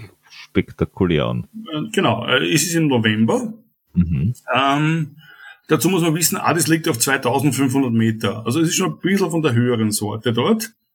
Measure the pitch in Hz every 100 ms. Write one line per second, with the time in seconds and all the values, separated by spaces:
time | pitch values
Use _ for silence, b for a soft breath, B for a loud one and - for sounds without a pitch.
0 | 110 _ _ - - 101 - - 82 -
1 | 92 76 60 62 - - - 214 151 -
2 | 147 113 - 127 87 156 - 165 156 123
3 | 110 107 113 233 233 - _ _ _ 90
4 | 85 65 98 123 - 123 139 143 151 165
5 | 139 B B B B B - 151 165 190
6 | 170 160 160 - 123 160 151 165 165 120
7 | - 135 123 131 143 123 135 135 131 113
8 | 113 110 104 107 113 147 165 180 185 -
9 | 175 196 180 165 151 120 123 117 110 104
10 | 104 110 123 117 151 220 - _ _